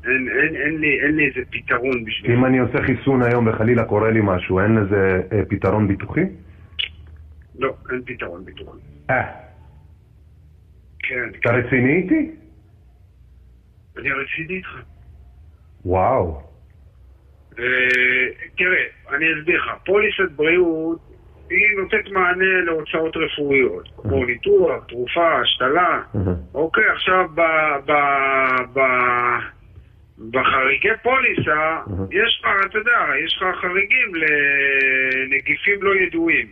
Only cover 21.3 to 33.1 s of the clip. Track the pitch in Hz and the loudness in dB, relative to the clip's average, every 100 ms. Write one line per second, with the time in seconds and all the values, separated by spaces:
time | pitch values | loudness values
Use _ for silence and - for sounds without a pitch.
21.3 | - - 175 - 202 185 214 196 196 180 | -20 -4 0 2 0 -2 -2 -2 0 0
22.3 | 180 190 185 170 160 151 165 160 165 160 | 2 2 2 0 -2 -2 -2 -2 -2 -4
23.3 | - 143 135 127 90 - - 113 135 123 | -2 0 2 2 -2 -12 -10 -2 0 0
24.3 | 113 190 202 170 120 - 117 123 170 170 | -4 2 4 4 0 -8 -8 -4 0 2
25.3 | 143 117 - 127 147 170 135 110 107 92 | 2 0 0 2 2 2 0 -4 -4 -2
26.3 | 87 - 131 160 - 208 160 190 185 175 | -4 -6 -4 -2 2 0 0 2 2 2
27.3 | 156 165 160 147 139 139 147 143 139 135 | 2 2 2 2 -2 0 2 4 2 2
28.3 | 135 131 127 120 127 131 127 123 123 120 | 2 2 0 -2 0 2 4 2 2 0
29.3 | 120 - - - - - - - - 110 | -2 -4 -16 -20 -20 -20 -20 -20 -18 -4
30.3 | 127 123 131 131 135 202 220 233 262 247 | 0 2 2 2 2 0 0 0 2 2
31.3 | 190 - 151 156 160 - - 95 185 233 | 0 0 2 0 -2 -6 -6 -4 0 0
32.3 | - 226 196 196 214 226 233 160 | 0 0 0 0 0 2 2 2